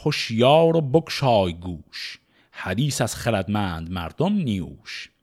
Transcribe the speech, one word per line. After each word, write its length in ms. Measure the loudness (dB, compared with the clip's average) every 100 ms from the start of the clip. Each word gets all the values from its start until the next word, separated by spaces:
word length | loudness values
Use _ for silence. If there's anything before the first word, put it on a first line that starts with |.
هوشیار 720 | -4 -4 -2 2 6 6 6 2
و 40 |
بگشای 720 | 2 0 0 0 4 4 2
گوش، 680 | -2 -8 -10 -12 -14 -14 -16 _ _ _
حدیث 480 | -10 -6 -2 -2 0
از 160 | -4 -2
خردمند 760 | -2 0 0 -2 -2 -4 -6
مردم 420 | -8 -6 -2 0
نیوش. 800 | 0 0 -2 -4 -12 -16 -16 -16 _